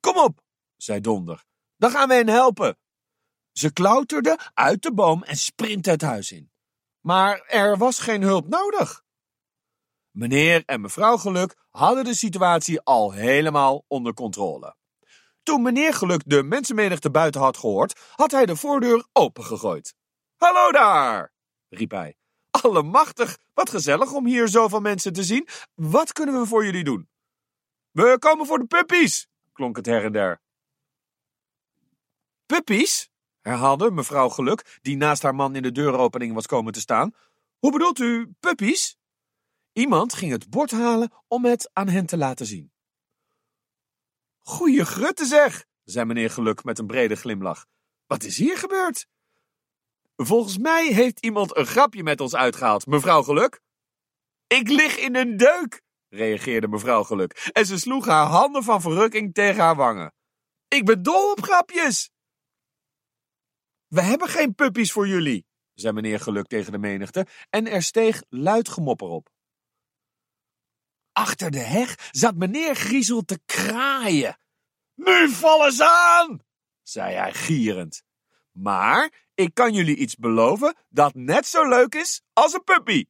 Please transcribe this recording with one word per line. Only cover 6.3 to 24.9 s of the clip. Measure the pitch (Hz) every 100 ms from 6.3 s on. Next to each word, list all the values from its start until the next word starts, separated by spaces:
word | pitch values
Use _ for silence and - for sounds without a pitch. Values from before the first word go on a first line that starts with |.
in. | 90 73 _ _ _ _ _
Maar | 165 185 196 196 -
er | 226 202 202
was | 240 240
geen | - 214
hulp | 196 190 160
nodig. | 311 403 415 - - _ _ _ _ _ _ _ _ _ _ _
Meneer | 98 117 135 160 170
en | - 127
mevrouw | 101 - 214 233
Geluk | 190 185 185 _ _
hadden | - 156 262
de | 247
situatie | 233 220 185 185 170 151 156
al | - 127 104
helemaal | 98 113 139 156 147 139 139 _
onder | 139 120
controle. | 113 117 98 95 69 67 _ _ _ _ _ _ _
Toen | - 294
meneer | 240 247 311
Geluk | - 185 175 143
de | 143
mensenmenigte | 135 247 269 214 202 175 147
buiten | 143 160 139
had | 135 123
gehoord, | 113 98 175 - -
had | - 302
hij | 269 226
de | 165
voordeur | 294 285 240 233 -
opengegooid. | - 139 - 110 110 104 85 - _ _ _ _ _
"Hallo | 349 359 -
daar," | 277 208 170 131 107 80 _ _ _ _
riep | - 113
hij. | 101 78 - _ _ _
"Allemachtig, | - 247 185 151 233 302 - 226 - _
wat | - 370
gezellig | 214 147 151 262
om | 277 240
hier | 247 226
zoveel | 208 220 208
mensen | 208